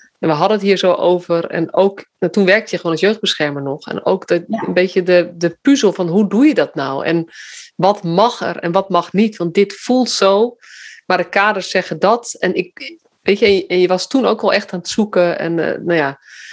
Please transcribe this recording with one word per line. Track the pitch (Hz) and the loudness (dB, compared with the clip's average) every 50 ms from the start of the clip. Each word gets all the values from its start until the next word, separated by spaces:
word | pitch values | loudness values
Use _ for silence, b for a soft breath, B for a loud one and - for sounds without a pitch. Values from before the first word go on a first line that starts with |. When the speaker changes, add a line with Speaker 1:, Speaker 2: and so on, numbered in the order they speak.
| B B B - | B B B -4
Speaker 1:
En | - 160 | -2 0
we | 151 | 0
hadden | 147 180 202 214 | 2 2 0 0
het | 196 196 | 0 2
hier | 202 185 | 0 0
zo | 180 190 180 | 2 2 2
over. | - - - 180 180 175 175 - 170 165 165 - | 2 2 2 2 0 0 0 -2 -2 -2 -2 -4
En | - 175 160 - - | -4 -4 -4 -2 0
ook, | 180 196 202 202 - - _ _ - | 2 2 2 0 -2 -6 _ _ -4
nou, | 185 170 | -4 0
toen | - 208 196 | 0 2 4
werkte | 180 202 220 220 - | 4 4 2 0 -2
je | 190 | -6
gewoon | 165 - 170 | -6 -4 -4
als | 160 151 | -2 0
jeugdbeschermer | 185 208 220 220 208 - - - 151 147 143 143 | 0 0 0 0 -2 -4 -2 -2 -2 -4 -4 -6
nog. | 139 139 143 156 - - | -6 -6 -8 -8 -8 -10
En | - - - | -8 -4 -2
ook | 143 190 190 - | -2 -2 -2 0
de, | - 175 170 175 - | -2 -2 -2 -2 -4
Speaker 2:
Ja. | 214 220 - | -6 -6 -4
Speaker 1:
een | 185 175 | -2 0
beetje | 180 185 190 - 190 | 0 0 0 0 -2
de, | 175 180 180 175 165 - 175 | 2 4 4 4 2 0 -4
de | 165 175 170 - _ | -4 -4 -4 -2 _
puzzel | - 277 277 262 220 190 | 2 2 2 4 2 0
van | - - 180 165 | 0 0 -2 0
hoe | 170 214 214 185 | 2 2 2 2
doe | 202 226 285 | 2 4 4
je | 311 233 | 4 4
dat | 180 139 - - | 2 0 -2 -2
nou? | 156 135 135 135 139 - | -6 -6 -4 -4 -4 -2
En | 165 165 170 165 - B B B B B B B B B | -2 -2 -2 -2 -6 B B B B B B B B B
wat | - 175 202 208 - | 0 2 2 2 0
mag | - 165 170 190 226 240 - - | -2 -2 2 2 2 2 0 -4
er | - - 165 | -8 -8 -6
en | - - 170 | -6 -4 -2
wat | 170 196 190 - | 0 0 0 0
mag | 175 170 165 - | 0 -2 0 0
niet? | - 196 226 220 220 | 0 0 0 0 0
Want | - 175 170 160 | -4 -4 -2 2
dit | 202 202 202 - | 2 0 0 -2
voelt | - - - 254 254 240 - | -6 -2 0 0 2 0 0
zo, | - - 196 190 196 208 233 240 - B B B B B B B B B B | 0 2 2 4 4 2 2 0 -4 B B B B B B B B B B
maar | B 185 | B -2
de | 180 175 - | -2 -2 0
kaders | - 196 202 214 196 190 175 - | 0 0 2 2 0 -2 -4 -4
zeggen | - 185 175 - 170 151 | -4 -4 -4 -4 -4 0
dat. | 180 196 233 233 - - - - | 2 2 2 0 -2 -8 -8 -4
En | 165 - 165 | -2 -2 -2
ik, | 180 175 - - - 262 - - - _ _ _ _ | -2 -6 -8 -10 -18 -18 -18 -18 -20 _ _ _ _
weet | - - 202 208 | -2 -2 0 2
je, | 233 | 4
en | 202 196 | 2 2
je, | 185 - | 2 0
en | - 180 185 | 0 0 2
je | 180 175 | 2 2
was | 185 180 - - | 2 0 -2 -2
toen | - 262 220 | 0 0 2
ook | 196 226 220 | 2 0 0
al | 220 190 | 0 0
echt | - 208 208 - | 0 0 -2 -6
aan | 190 175 | -10 -10
het | - - | -8 -4
zoeken. | - 233 202 214 - 180 175 170 160 - | -2 -2 -2 0 2 2 2 2 0 -2
En, | 160 165 170 160 | -4 -4 -2 -2
eh, | 147 - - - | -2 -4 -4 -4
nou | - 175 170 160 | -2 0 0 0
ja, | 143 135 139 - B B B B B B | 0 -2 -4 -8 B B B B B B